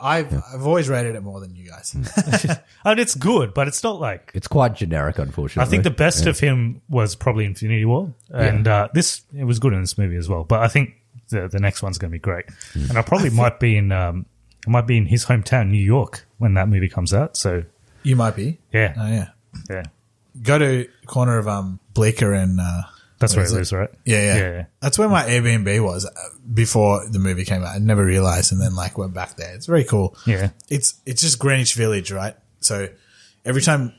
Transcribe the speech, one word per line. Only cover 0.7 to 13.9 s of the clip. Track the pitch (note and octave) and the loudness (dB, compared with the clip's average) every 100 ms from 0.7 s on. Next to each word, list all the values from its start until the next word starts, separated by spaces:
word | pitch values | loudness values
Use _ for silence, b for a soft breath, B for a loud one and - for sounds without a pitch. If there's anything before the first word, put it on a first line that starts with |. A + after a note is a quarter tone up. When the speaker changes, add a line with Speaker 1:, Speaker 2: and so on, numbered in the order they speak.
| E3+ C3+ | 0 0
Speaker 1:
rated | C3 A#2+ A2 | -2 -4 -6
it | |
more | G2 G2 | -10 -14
than | F#2+ F2+ | -16 -18
you | F2 | -20
guys. | E2+ - C3 | -16 -12 -8
Speaker 3:
<laughs> | A#2+ - D#3 - - - _ b - | -6 -4 -2 -2 -2 -6 _ b -2
And | G#3+ | 0
it's | A#3 C3+ | 0 -2
good, | E3 A#3 A#2 | 0 0 0
but | F#2+ C#3 | -2 -4
it's | - | -4
not | A3+ G3 | -6 -4
like | C3 F#2 - | -6 -8 -10
Speaker 2:
It's | F#2 - | -10 -2
quite | C#3+ B2 G#2+ | 2 2 0
generic, | F2+ D#2+ D2 D#2 | -4 -2 -2 -4
unfortunately. | C#2 - C#2 - B2 | -6 -4 -4 -2 0
Speaker 3:
I | |
think | F2+ D#3 | 2 0
the | |
best | B2+ D#3 - E3+ | 2 0 2 0
Speaker 2:
Yeah. | |
Speaker 3:
of | - | 2
him | D3 B2+ A#2 B2 - | 2 2 0 -4 -4
was | C3 G#2+ - | 0 0 -2
probably | C3 A2 G#2 | -2 0 -2
Infinity | F#2+ A2 A2+ A2 | -4 -2 0 2
War, | B2+ F#3+ B2 - | 0 -2 -10 -10
Speaker 2:
Yeah. | B2+ | 0
Speaker 3:
and, | A2 G#2+ A2 | 2 4 4
uh, | G#2 G#2+ | 2 2
this, | F3 F3 - _ | 0 0 -4 _
it | C#3+ B2+ | -6 -2
was | A2+ | 2
good | C3 | 2
in | F#2+ | 0
this | F#2 - | -2 -2
movie | G2 F2 | -2 -2
as | E2+ | -2
well. | F2 | -4
But | D#2+ A2 | 0 2
I | A2+ | 2
think | D3 C3 - _ - - | 2 -2 -6 _ -20 -6
the, | G#2+ F2+ | -6 -4
the | G2 | -2
next | G2 - | 0 -2
one's | G2 F2 | -6 -6
gonna | F2+ | -8
be | E2+ | -6
great, | G#2 F2 - B B | -6 -6 -8 B B
Speaker 2:
Mm. | - D2 | -6 -2
Speaker 3:
and | A#2 | 0
I | |
probably | - F#3+ D3+ | 0 2 2
Speaker 1:
I | |
thi- | A2+ | 4
Speaker 3:
might | A#2+ - | 2 2
be | A#2+ G#2 | 2 2
in, | G2 | 2